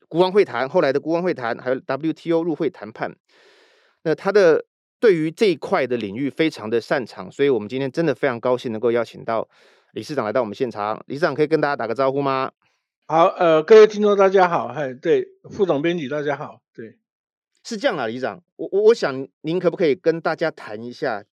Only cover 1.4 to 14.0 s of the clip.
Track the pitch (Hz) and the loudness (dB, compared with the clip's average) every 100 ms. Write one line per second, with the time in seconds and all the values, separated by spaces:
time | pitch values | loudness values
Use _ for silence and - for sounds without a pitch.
1.4 | 117 120 123 127 - 135 160 151 170 165 | -4 -6 -4 -4 -4 -4 -4 -6 -2 -2
2.4 | 170 147 151 - 104 - 120 - _ _ | 0 -2 -4 -6 -12 -10 -10 -10 _ _
3.4 | _ _ _ _ _ _ 160 151 190 202 | _ _ _ _ _ _ -4 -4 0 4
4.4 | 180 147 - _ _ _ 240 170 156 156 | 4 4 0 _ _ _ 2 2 0 0
5.4 | 220 160 - 185 127 123 104 107 139 - | 0 0 -2 -2 0 -2 -4 -6 -4 -2
6.4 | 160 - 110 117 - 151 107 - 92 - | -2 -2 -4 -4 -2 -4 -4 -10 -14 -2
7.4 | 143 120 104 131 135 156 165 123 143 117 | 0 0 -2 -6 -6 -2 -2 0 -2 -2
8.4 | 127 123 127 110 120 117 113 95 98 113 | -2 -2 -4 -4 0 0 -2 -8 -6 -4
9.4 | - _ _ _ _ 110 110 139 107 120 | -6 _ _ _ _ -14 -8 -4 -2 -2
10.4 | 113 101 127 107 104 107 - 139 165 131 | -2 -4 -6 -4 -6 -6 -10 -4 -2 0
11.4 | 151 156 147 139 113 113 135 139 139 131 | 0 0 0 -2 -4 0 0 0 -2 -2
12.4 | 131 - _ _ _ _ - 160 175 - | -4 -8 _ _ _ _ -2 4 4 4
13.4 | 175 156 156 220 214 208 | 4 4 8 8 8 6